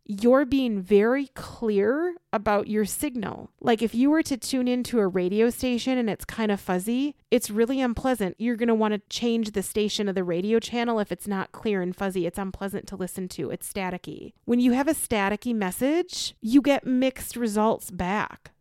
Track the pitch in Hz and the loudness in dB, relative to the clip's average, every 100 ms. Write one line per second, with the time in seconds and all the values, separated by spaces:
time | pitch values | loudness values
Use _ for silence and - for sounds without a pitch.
0 | - 202 233 262 277 269 254 202 185 208 | -12 0 6 6 4 2 0 -2 4 4
1 | 220 269 277 - - - 226 202 208 277 | 6 2 -2 -10 -14 -6 0 2 2 2
2 | 349 349 _ 220 208 208 - 214 202 - | -2 -6 _ -4 2 0 2 0 0 -2
3 | 302 247 202 - - _ - 220 226 226 | -4 -4 -6 -8 -14 _ 0 2 2 2
4 | 277 320 320 254 - 269 247 247 240 240 | 4 4 2 -4 -2 -2 0 0 0 0
5 | 196 185 180 208 233 233 262 240 262 254 | 2 2 0 4 2 2 -2 0 0 0
6 | 233 180 - - 214 202 - 180 190 240 | 0 -4 -8 -4 -2 -2 0 -2 0 -2
7 | 285 - _ 247 - 208 226 269 254 233 | -2 -6 _ 0 2 0 0 2 0 -2
8 | 262 247 190 - 233 226 240 220 214 208 | -2 0 -2 -2 -2 0 2 2 2 0
9 | - - 233 233 214 208 185 220 208 - | -6 -4 0 0 0 -4 -4 -2 -2 0
10 | 202 190 180 170 202 226 - 240 240 226 | -2 -2 -2 -2 2 0 0 -2 0 0
11 | 202 262 208 196 - - 226 202 180 185 | -2 -4 -4 -4 -6 -6 -2 0 -2 -2
12 | 196 185 170 190 190 - 196 196 - 196 | -4 -2 -2 -4 -8 -6 -6 -8 -10 -8
13 | 185 - 185 - 143 - - - 185 180 | -8 -6 -10 -6 -6 -6 -8 -6 -6 -6
14 | - - - - - 240 247 247 285 311 | -10 -14 -16 -16 0 2 4 2 2 0
15 | - 220 196 208 247 226 190 185 254 320 | 0 0 0 -2 -2 -2 -2 0 0 0
16 | 359 - - - 220 269 269 277 - 254 | -2 -6 -8 -6 4 4 6 2 2 2
17 | 262 - - 240 233 208 214 - - 180 | 2 -2 -10 -4 -2 2 2 0 -4 -6
18 | 180 208 - - - _ | -2 -2 -4 -8 -20 _